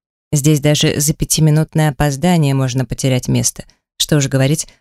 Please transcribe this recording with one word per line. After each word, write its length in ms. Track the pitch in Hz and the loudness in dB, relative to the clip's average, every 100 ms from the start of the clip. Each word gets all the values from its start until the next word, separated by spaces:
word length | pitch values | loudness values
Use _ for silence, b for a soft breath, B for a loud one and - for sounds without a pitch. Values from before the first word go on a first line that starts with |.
| _ _ - | _ _ -6
Здесь 300 | 147 143 151 | 0 2 2
даже 380 | 147 151 156 - | 2 2 0 0
за 140 | 147 | -2
пятиминутное 760 | - - - 156 151 156 156 156 | -4 -2 0 2 2 0 0 0
опоздание 640 | 131 147 139 175 170 143 | 0 -2 0 0 2 2
можно 320 | 135 131 127 127 | 0 -2 -4 -6
потерять 420 | - 135 127 - | -4 -2 -2 -2
место. 380 | 123 110 - - b _ - | -2 -2 -6 -18 b _ -6
Что 180 | - 151 | 0 0
уж 120 | 135 | 0
говорить 400 | 131 135 156 - b | 0 0 -2 -6 b